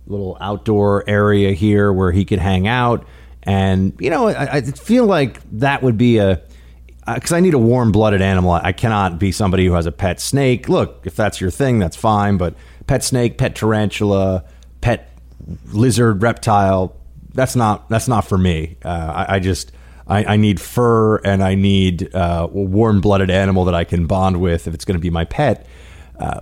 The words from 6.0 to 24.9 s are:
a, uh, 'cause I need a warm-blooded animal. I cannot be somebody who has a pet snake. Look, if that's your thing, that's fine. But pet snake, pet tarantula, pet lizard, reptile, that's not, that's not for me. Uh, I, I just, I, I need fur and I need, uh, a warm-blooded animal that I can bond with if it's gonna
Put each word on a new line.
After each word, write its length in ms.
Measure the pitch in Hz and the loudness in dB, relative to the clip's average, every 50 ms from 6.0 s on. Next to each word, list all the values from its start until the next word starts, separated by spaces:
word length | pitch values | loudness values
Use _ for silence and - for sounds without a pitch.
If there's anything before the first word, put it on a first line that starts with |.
| 123 120 117 107 | 4 4 4 4
a, 220 | 101 95 92 82 - - - - - - - - - - - - - | 4 2 2 0 -4 -14 -20 -20 -20 -20 -20 -20 -20 -20 -20 -14 -10
uh, 140 | 113 117 - | -8 -8 -6
'cause 140 | - - | -4 -2
I 80 | 175 170 | 0 2
need 140 | 185 185 156 | 4 4 4
a 40 | 127 | 4
warm-blooded 640 | 113 113 123 127 120 110 92 107 110 107 101 95 | 4 2 2 2 2 2 4 4 2 2 2 2
animal. 300 | 95 98 95 90 90 90 | 2 2 2 2 2 2
I 180 | 87 82 - 92 | 0 0 0 -2
cannot 480 | 95 - - 113 110 101 98 90 85 80 | -4 -2 -2 -2 0 0 0 -2 -2 -2
be 140 | 101 95 | -2 -2
somebody 340 | 85 - 107 95 90 92 92 | -2 0 0 0 2 2 2
who 60 | 90 | 2
has 140 | 87 85 80 | 2 0 0
a 60 | 85 | -2
pet 280 | - - - - 85 - | -4 -4 -4 -4 -4 -4
snake. 480 | - - - 139 139 127 123 - - - | -6 -4 -2 0 2 2 0 0 -2 -2
Look, 320 | 190 160 107 - - - - | 0 0 0 -2 -6 -12 -14
if 120 | 90 - | -10 -4
that's 240 | - 107 98 - - | -2 -2 -2 -2 -4
your 100 | 95 90 | -6 -6
thing, 300 | - - 139 131 120 110 | -2 -2 0 0 2 0
that's 160 | 92 80 - | 0 -2 -4
fine. 400 | - - 110 107 101 101 101 101 | -2 0 0 2 2 2 0 0
But 180 | 90 90 82 - - - - - - - | 0 -2 -4 -6 -10 -20 -20 -20 -12 -4
pet 160 | - 135 120 | -2 -2 -2
snake, 360 | - - 131 123 120 117 - - | -2 -2 -2 0 0 -2 -2 -2
pet 180 | 127 107 - | -4 -4 -2
tarantula, 880 | - 110 110 110 107 107 95 - - 107 101 98 98 95 95 92 90 - - - - - - - - | -2 -2 0 0 0 0 -2 -2 -2 0 0 2 2 2 0 -2 -2 -6 -10 -20 -20 -20 -20 -12 -4
pet 280 | - 123 113 - - - - - - - - - - - - - - - | -2 -2 -2 -2 -6 -16 -20 -20 -20 -20 -20 -20 -16 -16 -16 -16 -14 -6
lizard, 500 | 104 104 120 131 98 117 123 113 107 90 | -2 0 2 2 2 2 2 2 2 2
reptile, 720 | 113 117 110 - - 117 104 101 98 95 95 92 92 90 - - - - - - - - - | 0 -2 -2 -2 0 2 2 4 4 2 2 0 0 -4 -6 -14 -20 -20 -20 -20 -18 -8 -2
that's 220 | 135 131 127 - | -2 -2 0 0
not, 320 | 123 113 107 101 - - - | 0 0 0 0 -2 -4 -4
that's 180 | 113 110 - | -4 -2 0
not 180 | 131 120 104 - | 0 -2 -2 0
for 140 | - 104 92 | 0 0 2
me. 380 | 92 92 82 80 78 76 - - - | 2 2 0 -2 -4 -8 -10 -12 -8
Uh, 400 | 76 87 82 80 80 73 90 95 - | -8 -6 -6 -6 -6 -6 -6 -4 -2
I, 80 | 98 | -2
I 20 | 98 | -2
just, 320 | 90 95 87 - - - - - - - - - - | 0 -2 -2 -4 -6 -14 -18 -20 -20 -20 -20 -16 -6
I, 180 | - 92 104 107 | -2 -2 -2 0
I 120 | 98 104 | 2 2
need 240 | 107 107 104 98 82 | 2 2 2 2 -2
fur 560 | - - - 120 123 117 117 113 110 110 107 | -4 -6 -2 0 2 4 4 4 4 2 2
and 260 | - - 98 98 95 | 0 0 0 0 2
I 140 | 98 95 95 | 2 0 2
need, 580 | 98 98 101 98 95 95 92 87 82 92 - - | 2 2 2 2 4 2 2 0 -2 -6 -6 -4
uh, 320 | 92 87 85 85 85 85 82 | -2 -2 0 0 -2 -4 -4
a 80 | - | -4
warm-blooded 720 | 98 98 92 95 104 117 110 104 98 85 104 98 95 98 92 | -4 -4 -2 0 2 2 2 2 2 2 2 2 2 2 2
animal 360 | 90 95 98 98 95 95 90 | 2 2 2 2 2 2 0
that 100 | 90 87 | 0 0
I 80 | 85 | 0
can 240 | 85 - 85 87 85 | -2 -2 -2 -2 0
bond 340 | 73 98 92 95 95 92 87 | 0 0 0 0 0 0 0
with 280 | 92 87 82 80 - 85 | 0 0 -2 -2 -4 -8
if 60 | 82 | -10
it's 100 | - - | -8 -4
gonna 160 | - | -4